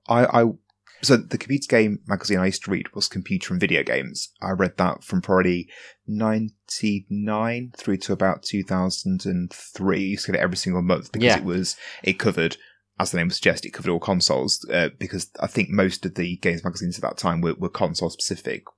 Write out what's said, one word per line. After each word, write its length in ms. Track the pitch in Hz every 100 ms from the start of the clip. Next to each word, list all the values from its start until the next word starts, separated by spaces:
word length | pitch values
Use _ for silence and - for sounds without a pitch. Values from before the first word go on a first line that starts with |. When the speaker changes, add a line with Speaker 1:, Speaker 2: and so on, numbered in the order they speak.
| -
Speaker 1:
I, 340 | 117 127 120
I... 20 | 117 - _ _ _ -
So 140 | - 123
the 200 | - 127
computer 280 | - 139 -
game 300 | 117 107 104 -
magazine 320 | 95 - 95
I 80 | 92
used 160 | -
to 60 | -
read 240 | 95 -
was 140 | - -
Computer 440 | - 90 92 -
and 80 | 90
Video 220 | 98 78
Games. 480 | - 64 65 - - -
I 100 | 95
read 240 | 92 92 -
that 260 | 90 -
from 180 | - 92
probably 480 | 95 92 90 87 85 - - - -
ninety-nine 1700 | 107 110 110 110 - - - 110 101 98 101 104 107 117 120 123 -
through 200 | - 98
to 140 | -
about 300 | 95 95 -
two 200 | - 104
thousand 600 | 92 92 92 - 95 92
and 280 | 98 90 87
three. 480 | - - - 95 92
You 80 | 95
used 160 | 101 -
to 60 |
get 80 | 95
it 40 |
every 120 | 90 90
single 260 | 95 90
month 300 | 87 85 -
because 140 | 110 120
Speaker 2:
Yeah. 120 | 98
Speaker 1:
it 60 |
was, 320 | 92 87 90 - - -
it 160 | - 92
covered, 380 | 110 90 82 - - _ _ -
as 120 | 92
the 80 | 87
name 80 | 85
would 60 |
suggest, 320 | - - 82 -
it 60 |
covered 180 | - -
all 80 | 85
consoles, 680 | - 92 - 65 67 - -
uh, 180 | 87 78 -
because 320 | 92 92 - -
I 60 | 87
think 220 | - 98
most 340 | 101 95 - 92
of 80 |
the 220 | - 87 90
games 260 | 92 85
magazines 320 | 87 85 90 87
at 60 |
that 160 | - -
time 220 | 92 82
were, 140 | 85
were 140 | - 87
console 420 | - 87 82 85
specific, 540 | - - 95 64 - -